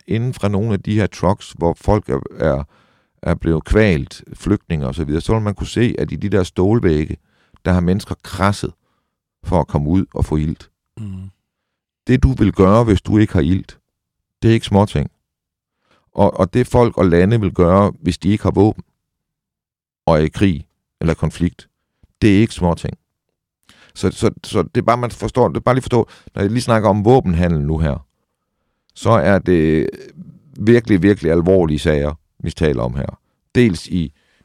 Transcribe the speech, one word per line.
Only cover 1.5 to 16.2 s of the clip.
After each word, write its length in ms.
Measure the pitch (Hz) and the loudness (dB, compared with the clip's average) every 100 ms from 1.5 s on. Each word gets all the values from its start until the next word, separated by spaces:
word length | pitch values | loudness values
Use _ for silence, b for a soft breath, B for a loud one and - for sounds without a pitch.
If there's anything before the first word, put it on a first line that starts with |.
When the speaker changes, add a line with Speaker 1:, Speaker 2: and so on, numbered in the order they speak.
Speaker 1:
hvor 220 | - 85 | -4 -4
folk 360 | 80 - 104 - | -2 0 0 0
er, 100 | 67 - - | -6 -6 -4
er, 240 | 78 69 71 _ _ _ _ _ | -2 -2 -6 _ _ _ _ _
er 140 | - 82 | -6 -2
blevet 300 | 82 80 - | -2 -2 0
kvalt, 580 | 107 107 78 65 - - | 2 2 0 -4 -14 -20
flygtninge 540 | - 85 104 - 80 65 | -8 -2 -2 -2 -6 -6
og 80 | 71 | -6
så 80 | |
videre, 180 | 71 78 | -4 -4
så 120 | - | -2
vil 100 | 110 | -2
man 120 | 107 101 | -2 -6
kunne 120 | 73 | -6
se, 280 | - 117 - | -2 -2 -2
at 120 | - | -6
i 40 | 80 | -6
de 140 | 98 | -4
der 140 | 98 | -2
stålvægge, 760 | 87 - 92 117 98 76 78 78 _ _ _ _ - | -2 -2 0 2 2 0 -2 -8 _ _ _ _ -2
der 60 | |
har 100 | 90 | 0
mennesker 340 | 87 95 - - | 0 -2 -4 -12
krasset 500 | - - 98 98 - - _ _ _ _ _ _ - | -10 -2 -2 -2 -6 -12 _ _ _ _ _ _ -4
for 140 | 87 | -2
at 80 | 71 | 0
komme 220 | 76 73 | -2 0
ud 160 | 92 - | -2 -2
og 120 | - 73 | -6 -4
få 120 | 78 | -2
ilt. 340 | 78 - - _ _ - | -4 -6 -14 _ _ -16
Speaker 2:
Mm. 320 | 107 95 95 _ _ _ _ _ _ _ - | -14 -14 -16 _ _ _ _ _ _ _ -2
Speaker 1:
Det, 160 | 131 | 2
du 80 | 139 | 2
vil 200 | 127 101 | 2 0
gøre, 320 | - 95 110 | 4 4 6
hvis 180 | 117 92 | 4 2
du 160 | - 104 | 2 0
ikke 160 | 107 | 2
har 80 | 92 | 2
ilt, 380 | 73 95 - - _ _ _ _ _ - | 0 0 -4 -20 _ _ _ _ _ -2
det 80 | 113 | 0
er 40 | |
ikke 120 | 113 - | 2 2
småting. 460 | 98 101 - 69 _ _ _ _ _ _ _ _ _ _ | 2 2 0 -6 _ _ _ _ _ _ _ _ _ _
Og, 280 | - | 0